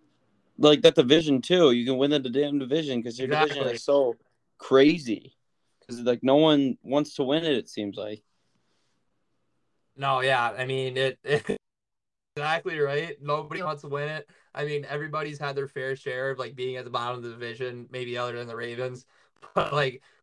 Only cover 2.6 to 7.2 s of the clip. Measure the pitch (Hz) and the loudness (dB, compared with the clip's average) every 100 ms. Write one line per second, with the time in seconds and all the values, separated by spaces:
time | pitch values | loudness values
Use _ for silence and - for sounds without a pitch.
2.6 | 127 156 147 123 117 117 131 151 156 143 | -2 -2 -2 -4 -6 -6 -2 2 0 0
3.6 | 131 117 - 143 127 117 _ _ _ _ | -4 -2 2 2 2 -2 _ _ _ _
4.6 | - 135 147 175 123 104 - _ _ _ | 4 6 8 4 -2 -6 -8 _ _ _
5.6 | _ _ - 120 120 120 127 143 160 147 | _ _ -14 -4 -2 0 4 6 6 4
6.6 | 135 - - 143 151 - | 2 -4 -2 -2 -2 -4